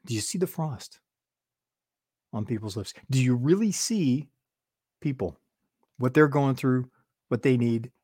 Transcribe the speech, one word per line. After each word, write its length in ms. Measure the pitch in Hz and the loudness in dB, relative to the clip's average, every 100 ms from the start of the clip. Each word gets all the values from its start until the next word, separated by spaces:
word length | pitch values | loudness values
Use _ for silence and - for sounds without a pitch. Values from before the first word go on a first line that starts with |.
Do 100 | - | -8
you 60 | 110 | -6
see 180 | - 180 | -4 -4
the 80 | 180 | -4
frost 540 | - 156 117 - - _ _ _ _ _ _ _ _ _ _ _ _ _ | -4 -6 -8 -14 -20 _ _ _ _ _ _ _ _ _ _ _ _ _
on 100 | 107 | -8
people's 320 | 104 113 104 101 | -6 -6 -6 -8
lips? 160 | 95 - - | -10 -14 -4
Do 80 | 131 | 0
you 160 | 127 | 2
really 380 | 123 135 190 220 | 2 2 2 2
see 560 | 175 - 226 143 131 147 _ _ _ _ _ _ _ | -2 -2 0 0 0 -4 _ _ _ _ _ _ _
people, 400 | 147 131 90 - _ _ _ _ _ - | -6 -4 -6 -8 _ _ _ _ _ -4
what 140 | 127 | 2
they're 160 | 151 151 | 6 6
going 280 | 143 139 131 | 4 0 2
through, 340 | 135 127 127 _ _ _ _ | 2 0 -2 _ _ _ _
what 140 | 113 | -2
they 140 | 139 127 | 2 2
need, 340 | 117 113 117 - | 2 0 -4 -14